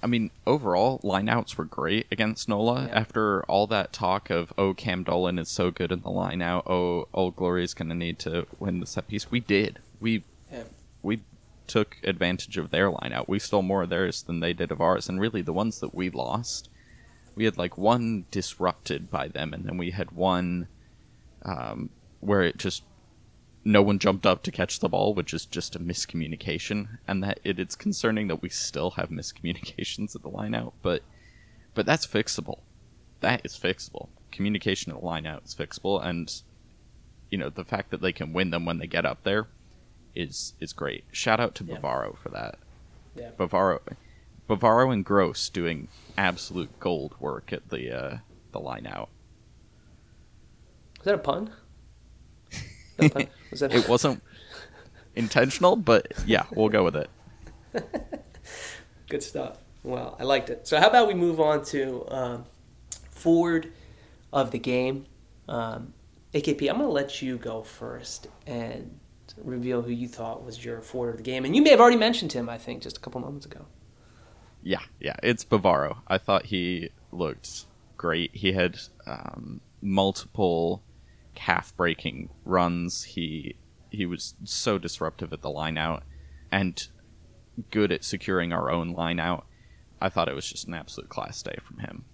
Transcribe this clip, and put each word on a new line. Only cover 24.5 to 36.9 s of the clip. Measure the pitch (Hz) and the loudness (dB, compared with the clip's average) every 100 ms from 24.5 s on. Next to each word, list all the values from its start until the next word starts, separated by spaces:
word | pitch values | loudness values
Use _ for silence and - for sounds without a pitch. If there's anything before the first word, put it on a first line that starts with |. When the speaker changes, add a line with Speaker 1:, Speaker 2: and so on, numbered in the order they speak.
Speaker 1:
catch | - 90 - | -2 -2 0
the | - | 0
ball, | 92 98 | 2 2
which | 104 85 | 2 -2
is | 82 - | -6 -6
just | 85 - - | -8 -6 -6
a | |
miscommunication, | 85 87 - 87 78 80 - 82 - 104 104 117 - | -6 -6 -4 -4 -4 -6 -4 -4 -2 -6 -6 -12 -4
and | 95 | -2
that | 98 98 | -2 -4
it, | - 92 | -2 -2
it's | 92 - | -4 -4
concerning | 208 196 - 110 104 | -4 -2 0 0 -2
that | 80 | -4
we | 87 | -4
still | - - - 87 | -6 -6 -2 -2
have | - - | -2 -6
miscommunications | - - - 85 90 - - - - 107 - | -6 -10 -8 -6 -6 -8 -8 -8 -6 -8 -10
at | |
the | - | -12
lineout, | 98 107 117 117 - | -8 -4 -4 -6 -6
but, | 95 85 - - - - - - - | -2 -2 -4 -20 -20 -20 -20 -20 -12
but | - - | -4 2
that's | 156 | 2
fixable. | - 107 110 - 82 - - - - - - - | 2 0 0 -4 -8 -12 -16 -20 -20 -20 -20 -4
That | 92 120 | 0 0
is | - - | -4 -4
fixable. | 90 92 - - - - - | -2 -2 -6 -14 -16 -20 -20
Communication | - 101 104 - 95 - | -4 -2 0 0 -2 -4
at | 71 | -8
the | 87 | -6
lineout | 82 78 78 - | -6 -6 -10 -14
is | |
fixable, | - 76 - 95 98 | -10 -10 -6 -2 0
and, | 87 87 80 - - - - - - | 0 -4 -6 -10 -14 -20 -20 -20 -20